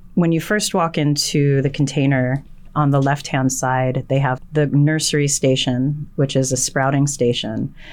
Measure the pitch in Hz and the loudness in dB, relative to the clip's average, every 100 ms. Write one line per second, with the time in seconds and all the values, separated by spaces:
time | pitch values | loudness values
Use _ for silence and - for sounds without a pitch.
0 | - - 170 165 - 208 - 190 165 165 | -6 0 2 2 0 -2 0 0 0 0
1 | 147 143 - 156 143 139 135 139 139 151 | 0 0 0 0 2 2 0 0 0 2
2 | 139 135 127 135 - - - 147 143 139 | 2 2 0 -2 -6 -20 -8 -2 2 2
3 | 139 143 - 139 131 127 131 131 131 131 | 2 0 -2 0 0 0 0 0 0 -2
4 | - 135 131 127 - 151 143 143 147 156 | -2 0 0 -2 -4 -2 2 4 2 2
5 | 151 151 143 - 135 131 - 123 135 147 | 0 0 0 0 2 2 0 0 0 -2
6 | 147 - 139 135 131 127 - 143 135 139 | -6 -2 0 0 0 -2 -2 0 0 2
7 | 143 - 120 120 101 110 - - - | 0 2 0 0 -2 -6 -6 -8 -20